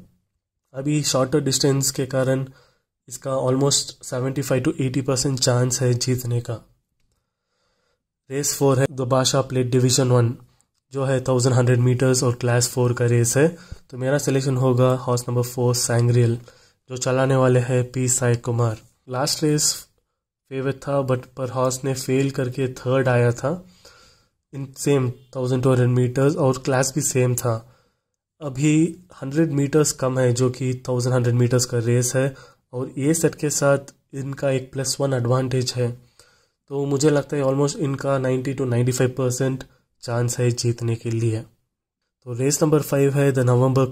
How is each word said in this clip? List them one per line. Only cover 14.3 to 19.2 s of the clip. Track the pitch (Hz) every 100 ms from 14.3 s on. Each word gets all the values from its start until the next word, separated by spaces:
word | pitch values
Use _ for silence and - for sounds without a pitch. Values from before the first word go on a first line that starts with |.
| 135 135 127
होगा | 127 123 127 127
हॉर्स | 127 123 123
नंबर | 120
फ़ोर | 120 127 123 120
सैंग्रियल, | - 120 120 120 117 120 - - _ _ -
जो | 127
चलाने | 131 131 131 135
वाले | 127 127
हैं | 120 127 123
पी | 127 127
साई | - 123 117 127
कुमार। | 117 117 107 - _ -
लास्ट | 127